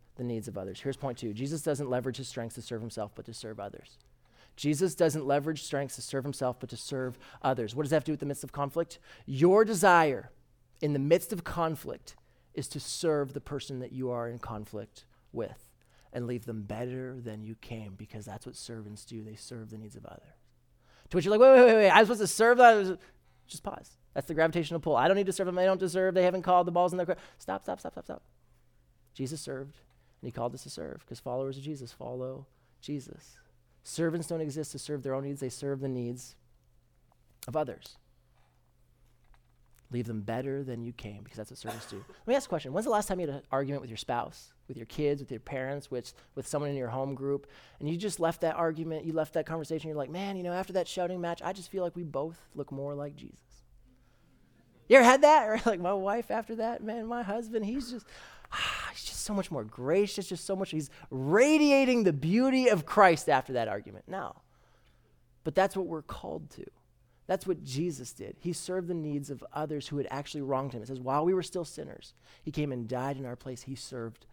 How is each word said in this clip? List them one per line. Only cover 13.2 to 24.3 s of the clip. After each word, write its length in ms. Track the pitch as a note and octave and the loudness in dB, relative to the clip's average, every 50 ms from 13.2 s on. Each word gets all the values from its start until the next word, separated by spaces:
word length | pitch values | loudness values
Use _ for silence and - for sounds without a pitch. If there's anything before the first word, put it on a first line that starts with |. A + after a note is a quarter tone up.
| C#3+ C3+ | 0 -2
the 80 | C3+ C#3 | -6 -10
person 400 | - - D3+ C3 - - C3+ B2+ | -10 -8 -8 -8 -8 -8 -8 -10
that 140 | B2+ - - | -10 -10 -8
you 160 | C3 C3 B2 | -6 -4 -4
are 160 | B2 A#2+ A#2 A#2 | -4 -4 -6 -6
in 120 | A#2 A#2 | -8 -10
conflict 680 | - - A2 G#2+ G#2 - - G#2 F#2+ - _ - - _ _ _ _ _ | -10 -10 -10 -10 -10 -10 -10 -12 -12 -12 _ -20 -20 _ _ _ _ _
with 380 | - A#2 G#2+ - - - - - _ _ _ _ _ _ _ _ | -8 -8 -8 -8 -10 -14 -20 -20 _ _ _ _ _ _ _ _
and 160 | - B2 A#2+ A#2+ | -10 -8 -6 -6
leave 180 | B2 A#2 A2 | -6 -6 -8
them 180 | A#2 A2 A2 G2+ | -8 -8 -8 -8
better 540 | G#2 G#2 A2 B2 B2 B2+ C3 B2+ B2+ C3 B2+ | -8 -8 -8 -6 -8 -8 -8 -8 -10 -10 -10
than 240 | A#2 A2+ G#2+ G#2+ G#2+ | -10 -10 -10 -10 -12
you 100 | A2 A2+ - | -12 -14 -14
came, 340 | - - A#2+ A2 A2 G2+ F#2+ | -14 -12 -12 -12 -12 -12 -14
because 300 | F#2 G#2+ - - G#2+ G2+ | -16 -16 -14 -14 -14 -12
that's 200 | G#2+ F#2+ - - | -12 -14 -14 -14
what 120 | B2+ B2 - | -16 -16 -14
servants 480 | - - A#2 A2 G#2 G#2 G#2+ - - | -14 -12 -12 -12 -12 -12 -14 -16 -16
do. 180 | - A#2+ A2 G#2+ | -14 -12 -12 -12
They 120 | A2 A2 | -12 -14
serve 340 | - - - A#2+ A#2 A2+ A2+ | -16 -16 -16 -14 -14 -14 -14
the 80 | A2 G#2+ | -14 -14
needs 180 | A2 G#2 - | -14 -16 -16
of 100 | G#2+ A2 | -18 -18
others. 300 | - - - - - - _ _ _ _ _ _ _ _ _ _ _ _ _ _ - | -18 -18 -18 -20 -20 -20 _ _ _ _ _ _ _ _ _ _ _ _ _ _ -2
To 40 | - | -2
which 80 | F3+ D3 | 0 2
you're 80 | G3 | 2
like, 80 | G#3 G#3+ | 6 10
"Wait, 220 | B3 C4+ C4+ B3+ | 10 12 12 12
wait, 40 | B3 | 12
wait, 100 | A#3 A3+ | 12 10
wait, 160 | A3 G#3 F#3 | 10 8 10
I'm 120 | D#3+ G#3 A3 | 10 10 8
supposed 160 | G3+ B3 G#3 | 8 4 0
to 80 | G#3 - | 0 -2
serve 300 | - - A3+ A#3 B3 B3 | 2 4 6 6 8 12
that?" 420 | B3 A#3 A3+ G#3 G3 F#3 F3 - - - - _ _ _ _ _ _ - | 12 12 10 10 4 0 -4 -6 -10 -18 -20 _ _ _ _ _ _ -18
Just 160 | - - - | -16 -12 -10
pause. 340 | G3+ - - - - - _ _ _ - | -10 -10 -10 -14 -20 -20 _ _ _ -6
That's 120 | C#3 - | -4 -4
the 60 | - | -2